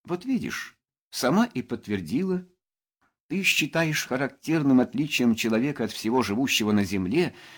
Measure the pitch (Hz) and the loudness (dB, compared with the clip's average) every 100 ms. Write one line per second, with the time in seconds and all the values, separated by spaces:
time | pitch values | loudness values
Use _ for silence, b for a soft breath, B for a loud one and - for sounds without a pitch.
0 | - 175 247 247 65 - - - _ _ | -10 -8 -2 -2 -2 -8 -10 -18 _ _
1 | _ - 123 180 233 127 123 117 - 101 | _ -4 2 2 2 -2 -8 -10 -4 -6
2 | 80 123 185 180 180 _ _ _ _ _ | -2 -4 -2 -4 -6 _ _ _ _ _
3 | _ _ _ 190 185 - 147 165 160 151 | _ _ _ -2 0 0 0 0 0 -2
4 | - 127 135 - - 160 143 127 123 131 | -2 -4 -4 -6 -2 0 6 6 4 0
5 | 151 - 123 113 113 110 139 143 107 - | -2 2 2 2 2 2 0 -2 -6 -4
6 | 110 127 104 104 135 - 107 104 95 98 | -2 0 0 0 0 0 2 2 2 -2
7 | 92 147 170 B B | 0 0 0 B B